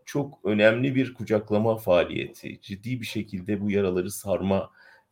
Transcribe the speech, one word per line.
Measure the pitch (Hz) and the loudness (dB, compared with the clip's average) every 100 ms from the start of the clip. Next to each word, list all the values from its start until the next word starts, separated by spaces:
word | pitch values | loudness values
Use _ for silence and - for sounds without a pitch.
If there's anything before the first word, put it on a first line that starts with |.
çok | - 143 139 - | -8 -6 -6 -6
önemli | 95 104 110 120 135 | -2 4 4 4 0
bir | 131 123 | 0 -2
kucaklama | - 104 107 - 104 113 110 | -4 0 0 2 2 2 0
faaliyeti, | - 87 78 69 65 - 71 - | 4 4 2 -2 -8 -10 -14 -14
ciddi | - 98 117 127 | -12 -10 -8 -8
bir | 107 | -6
şekilde | 107 101 92 92 101 | -6 -6 -8 -4 -2
bu | 104 | 0
yaraları | 98 95 90 95 | 2 2 0 -2
sarma | - 101 87 95 98 - _ - - _ | -6 -2 0 2 0 -2 _ -20 -20 _